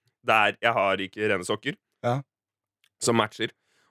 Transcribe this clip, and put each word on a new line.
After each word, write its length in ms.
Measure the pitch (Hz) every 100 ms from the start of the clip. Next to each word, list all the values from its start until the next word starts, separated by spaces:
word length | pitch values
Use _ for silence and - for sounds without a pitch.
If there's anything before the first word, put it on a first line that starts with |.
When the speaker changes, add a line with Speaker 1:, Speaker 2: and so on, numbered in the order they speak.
| _ _
Speaker 1:
Der 320 | 120 110 104 101
jeg 160 | 117
har 300 | 117 98 95
ikke 240 | 95 - 107
rene 160 | 95
sokker 320 | 87 107 135 - _ _
Speaker 2:
Ja. 140 | 120 131 - _ _ _ _ _ _ _
Speaker 1:
som 160 | - 117
matcher. 320 | 107 - 113 - _ _ _